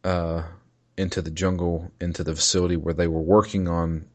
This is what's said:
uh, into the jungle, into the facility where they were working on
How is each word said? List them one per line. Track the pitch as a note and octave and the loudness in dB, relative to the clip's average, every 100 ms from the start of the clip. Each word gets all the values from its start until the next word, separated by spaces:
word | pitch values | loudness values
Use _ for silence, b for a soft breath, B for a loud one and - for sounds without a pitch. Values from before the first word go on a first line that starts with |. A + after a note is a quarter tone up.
uh, | F#2 F2 E2 E2 E2 F2 _ _ _ - | 0 0 0 -2 -6 -12 _ _ _ -4
into | F#2+ - | -2 -2
the | E2 | -4
jungle, | D#2+ F#2+ F2+ F2 E2+ E2+ _ | -2 0 2 0 -2 -6 _
into | F2 E2 | -6 -4
the | E2 D2+ | -4 -2
facility | - F#2+ F2+ E2+ | 0 2 2 0
where | D2+ | -2
they | D#2+ E2+ | 0 0
were | D#2+ | 0
working | D#2+ G#2 G#2 G2 F2 | 4 4 4 -2 0
on | E2+ E2+ D#2+ - | 0 0 -2 -8